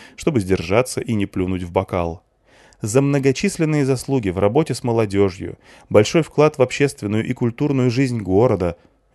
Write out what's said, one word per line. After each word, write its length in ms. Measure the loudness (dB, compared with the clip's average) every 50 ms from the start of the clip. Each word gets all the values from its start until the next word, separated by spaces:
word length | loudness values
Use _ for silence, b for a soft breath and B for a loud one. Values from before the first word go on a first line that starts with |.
| B B B
чтобы 240 | B -4 0 0 0
сдержаться 600 | 0 0 -2 -2 0 0 0 0 0 0 -4 -8
и 140 | -4 -4 -2
не 120 | -2 -4
плюнуть 360 | -4 -4 -4 -4 -4 -4 -6
в 100 | -6 -2
бокал. 500 | -2 -4 -2 -2 -4 -4 -4 -4 -6 -10 _ _ _ _ b b b b b b b b
За 200 | -8 0 2 2
многочисленные 840 | 2 2 0 2 2 0 0 0 -2 -4 -2 -2 -2 0 0 0 0
заслуги 460 | 0 -2 -2 -2 -4 -4 -2 -2 -2
в 80 | 0 2
работе 360 | 0 2 2 2 0 0 -4
с 80 | -4
молодежью, 760 | -2 -2 0 0 0 0 2 2 2 2 0 -6 -12 -14 -14 _ B B B B B B
большой 340 | 4 4 4 6 2 0
вклад 360 | -2 0 2 2 2 2 4 2
в 40 |
общественную 640 | 0 0 2 -2 -2 -2 -2 -6 -6 -4 -2 -2 -2
и 60 | -4
культурную 580 | -4 -4 -4 -4 -2 -2 -2 -2 0 0 0 0
жизнь 300 | 0 0 -2 0 -2 -6
города — 560 | -2 2 4 4 4 4 2 0 -2 -4 -4 b b b b b _ _